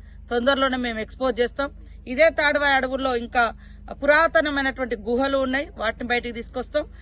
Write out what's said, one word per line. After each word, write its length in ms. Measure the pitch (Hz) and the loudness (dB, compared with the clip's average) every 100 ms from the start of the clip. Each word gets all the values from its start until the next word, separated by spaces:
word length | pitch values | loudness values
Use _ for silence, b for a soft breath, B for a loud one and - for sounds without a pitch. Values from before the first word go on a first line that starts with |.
| b b - | b b -4
తొందరలోనే 460 | 240 240 269 269 254 | 0 2 2 2 0
మేము 220 | 247 220 | -4 -6
ఎక్స్‌పోజ్ 420 | 214 - 262 220 | -8 -4 -2 0
చేస్తాం. 300 | 240 - 285 - b b - | -2 -2 -6 -6 b b -6
ఇదే 240 | 254 320 | 4 4
తాడువాయి 440 | 320 294 294 285 | 4 0 2 2
అడవుల్లో 420 | 269 254 262 269 240 | 2 0 -2 -2 -2
ఇంకా 380 | 233 254 226 - B B - | -2 0 0 -2 B B -16
పురాతనమైనటువంటి 1040 | - 277 294 330 330 302 277 269 262 247 226 | -4 4 6 6 4 2 0 -2 -2 -6 -6
గుహలు 420 | 202 240 269 269 | -2 0 2 2
ఉన్నాయి, 300 | 262 262 302 - | 0 -2 -4 -4
వాటిని 320 | 214 226 240 | -4 -4 -2
బయటికి 260 | 240 240 | -2 -4
తీసుకొస్తాం. 520 | 233 226 254 240 302 311 b | -10 -8 -8 -4 -4 -4 b